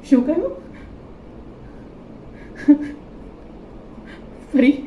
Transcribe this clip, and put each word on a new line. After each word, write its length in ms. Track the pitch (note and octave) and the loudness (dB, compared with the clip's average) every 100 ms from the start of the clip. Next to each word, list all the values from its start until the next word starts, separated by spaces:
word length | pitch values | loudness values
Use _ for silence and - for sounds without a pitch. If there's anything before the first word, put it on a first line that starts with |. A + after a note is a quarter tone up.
| - | 4
શું 160 | B3+ | 2
કહ્યું? 260 | B3+ E4 C5 - - - - - - - - - - - - - - - - - - - - - - D4 - - - - - - - - - - - - - - - - - | 4 0 -2 -6 -16 -18 -18 -18 -18 -20 -18 -18 -20 -20 -20 -18 -18 -20 -20 -20 -18 -18 -18 -2 6 6 4 -10 -16 -18 -18 -18 -20 -18 -18 -18 -18 -18 -18 -18 -18 -18 0
ફરી? 180 | C4+ B3 C#4+ | 4 4 2